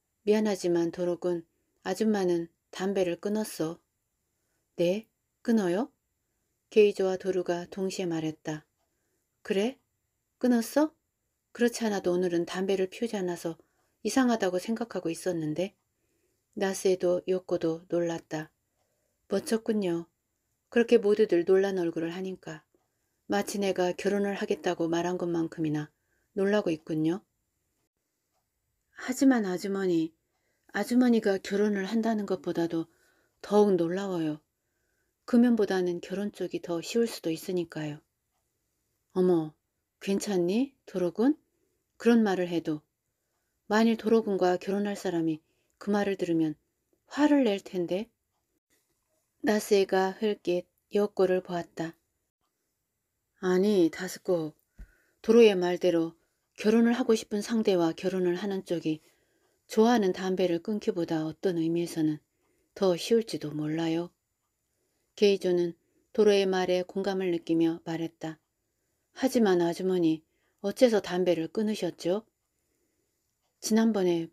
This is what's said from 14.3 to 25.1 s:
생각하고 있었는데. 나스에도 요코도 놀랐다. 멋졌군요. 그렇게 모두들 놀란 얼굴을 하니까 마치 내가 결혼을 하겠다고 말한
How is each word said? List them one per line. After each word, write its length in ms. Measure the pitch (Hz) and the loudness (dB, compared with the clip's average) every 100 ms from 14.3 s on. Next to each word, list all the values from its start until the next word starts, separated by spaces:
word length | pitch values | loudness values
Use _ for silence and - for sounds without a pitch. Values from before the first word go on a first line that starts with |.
| 226 185 180 | 2 0 -2
생각하고 500 | - 226 233 190 165 | -4 -6 -6 -6 -6
있었는데. 640 | 165 185 170 151 151 196 - _ _ _ _ _ _ _ | -4 -4 -4 -4 -4 -6 -8 _ _ _ _ _ _ _
나스에도 680 | 208 196 190 190 185 175 180 - | -4 -4 0 0 2 0 0 -2
요코도 580 | 185 - 175 165 165 180 | -4 -2 -2 -2 -4 -4
놀랐다. 640 | 170 170 170 - 156 156 _ _ _ _ _ _ _ _ | -2 -2 -4 -8 -10 -10 _ _ _ _ _ _ _ _
멋졌군요. 800 | 196 196 220 220 214 185 170 170 _ _ _ _ _ _ | -4 -2 -2 0 -2 0 -2 -6 _ _ _ _ _ _
그렇게 300 | 233 233 233 | 0 4 4
모두들 480 | 202 208 214 175 170 | 4 2 2 2 4
놀란 320 | 190 196 190 | 2 2 -2
얼굴을 360 | 170 160 165 | -4 -4 -8
하니까 520 | 180 190 185 165 156 _ _ _ _ _ _ - | -8 -10 -10 -14 -16 _ _ _ _ _ _ -4
마치 280 | 202 202 202 | -4 -4 -2
내가 340 | 196 185 180 | -2 0 -2
결혼을 400 | 180 196 202 202 | 0 -2 0 -2
하겠다고 560 | 196 214 202 180 170 165 | -4 -4 -2 -2 -2 -2
말한 280 | 170 175 | -2 -2